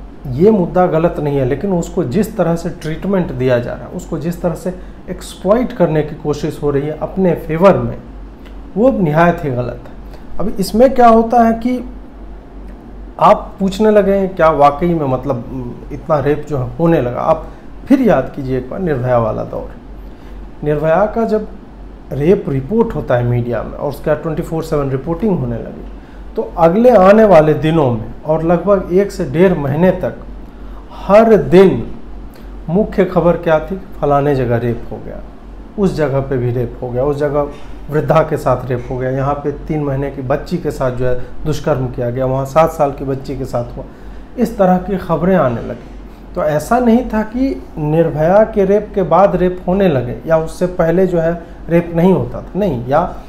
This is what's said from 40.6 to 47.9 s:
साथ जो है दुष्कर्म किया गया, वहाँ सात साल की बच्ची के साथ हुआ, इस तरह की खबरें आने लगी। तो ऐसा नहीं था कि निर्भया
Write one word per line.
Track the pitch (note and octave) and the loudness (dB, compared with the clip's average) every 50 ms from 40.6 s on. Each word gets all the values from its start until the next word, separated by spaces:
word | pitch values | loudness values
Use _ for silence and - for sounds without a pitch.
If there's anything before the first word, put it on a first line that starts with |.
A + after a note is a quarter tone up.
| - D3+ | -4 -4
साथ | C#3 - C#3 B2+ | -4 -2 -2 -2
जो | B2 A#2+ B2 B2+ | 0 0 0 2
है | B2+ - - - - - - | 2 0 -2 -4 -6 -4 -4
दुष्कर्म | D#3 D3 D3+ - E3 C#3+ C3 C3 A#2+ | -2 -2 -2 -2 -2 -2 0 -2 -4
किया | A#2+ B2+ B2 A#2+ | -4 -4 -4 -4
गया, | A#2+ C3+ C3 | -2 -2 -2
वहाँ | B2+ C3 C3+ C3+ | 0 0 -2 -4
सात | C3 C3+ D#3+ E3 D#3+ | 0 2 2 2 2
साल | - - D3 C#3+ | 2 0 -2 -2
की | C3+ - C#3+ | -2 -4 -6
बच्ची | C3+ C3+ C3+ - - C#3 B2+ | -6 -6 -6 -6 -8 -8 -6
के | C3+ | -6
साथ | A#2+ - A#2+ A#2+ A#2+ - | -4 -4 -6 -6 -6 -10
हुआ, | C#3 B2+ - - - - - - - - - - - | -12 -14 -16 -18 -18 -18 -16 -16 -16 -16 -10 -4 -2
इस | A#3 - - - | -2 -2 2 2
तरह | F#3+ F3+ F#3 F3+ | 4 4 4 2
की | F3+ - G3+ F3+ | 0 -2 -4 -4
खबरें | - - E3 D3 E3+ F#3 F#3+ | -2 -2 -2 0 2 2 4
आने | F3 C#3+ B2+ A#2 A2+ | 4 2 2 0 -2
लगी। | G#2+ A2 A2+ A2+ - - - - - - - - - - - | -6 -8 -10 -10 -12 -16 -16 -18 -18 -18 -18 -18 -18 -10 -6
तो | F3+ | -2
ऐसा | F3 D3+ D3+ D3+ D3 - A#3 B3+ | -2 0 0 -2 0 0 0 2
नहीं | B3 A#3 A3+ B3 B3 A3+ | 4 4 4 4 2 0
था | A3 G#3+ G#3+ | -2 -4 -4
कि | G#3+ - B3 C4+ C4+ - - - - - D#3+ | -4 -2 -2 -2 -2 -2 -6 -10 -12 -8 -4
निर्भया | D3+ D3+ | -2 2